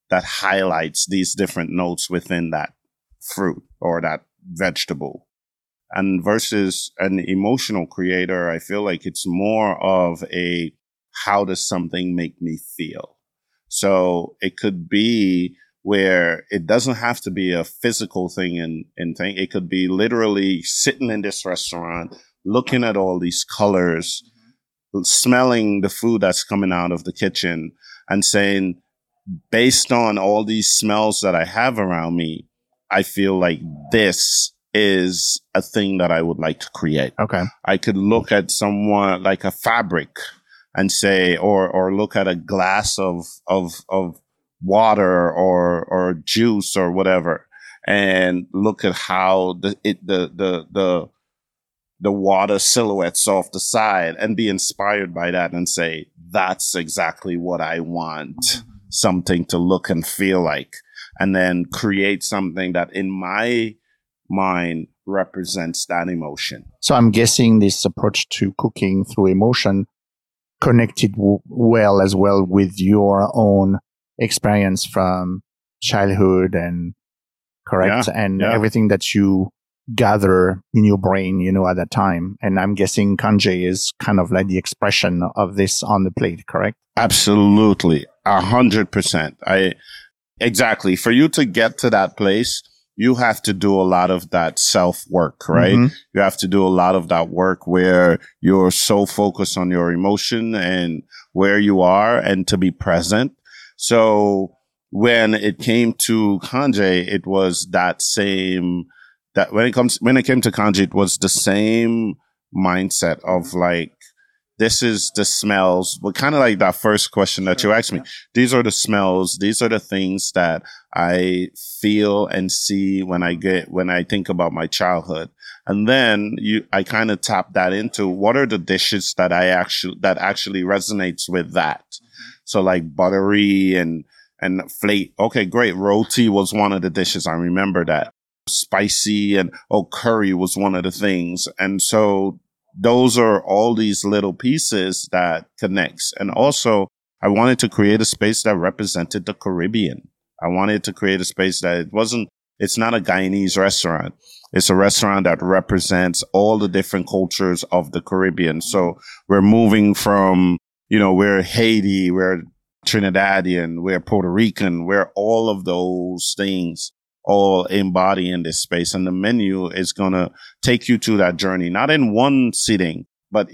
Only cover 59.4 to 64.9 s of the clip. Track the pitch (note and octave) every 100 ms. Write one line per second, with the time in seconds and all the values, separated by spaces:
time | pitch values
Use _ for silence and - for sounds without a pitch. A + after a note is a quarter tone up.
59.4 | E2 F2 F2 F#2 - E2+ D#2+ - G2 F#2
60.4 | E2+ D2 B1+ - _ - - - F#2+ F#2
61.4 | F2+ F2+ F2 - A2 G2 G2 G2 - G2+
62.4 | F#2+ F2 F#2 F2 E2+ F#2+ F#2+ F#2+ F#2 G2+
63.4 | A#2 A#2+ A2+ G#2+ _ _ _ _ - F#2+
64.4 | F#2+ F2+ E2+ E2 D#2+